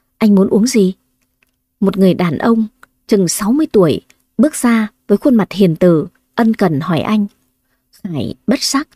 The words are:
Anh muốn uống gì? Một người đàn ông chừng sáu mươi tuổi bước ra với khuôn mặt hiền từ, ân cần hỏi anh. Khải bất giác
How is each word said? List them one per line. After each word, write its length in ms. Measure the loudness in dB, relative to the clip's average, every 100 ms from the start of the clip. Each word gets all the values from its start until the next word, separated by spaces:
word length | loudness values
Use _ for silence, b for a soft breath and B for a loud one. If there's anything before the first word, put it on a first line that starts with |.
| _ -2
Anh 160 | 2
muốn 140 | 2 2
uống 180 | 0 0
gì? 280 | 2 0 -2 _ _ _ _ _ _ _ -4
Một 160 | -2 2
người 180 | 2
đàn 240 | 2 -2 -2
ông 280 | -2 0 -2 _ _ _ -2
chừng 220 | 0 0
sáu 240 | -2 -2
mươi 140 | -2 0
tuổi 280 | 2 2 0 -8 _ _ 0
bước 160 | 0
ra 340 | 0 0 0 -2 _ -4
với 100 | 0
khuôn 160 | 2
mặt 180 | 0 0
hiền 240 | 0 0 2
từ, 300 | 2 2 -2 _ _
ân 200 | -2 -2
cần 260 | 0 -2 -2
hỏi 200 | -2 -4
anh. 260 | -2 -2 -4 _ _ _ _ _ _
Khải 420 | _ -10 -8 -8 -8 -4
bất 160 | -4
giác 260 | -2 -6 -4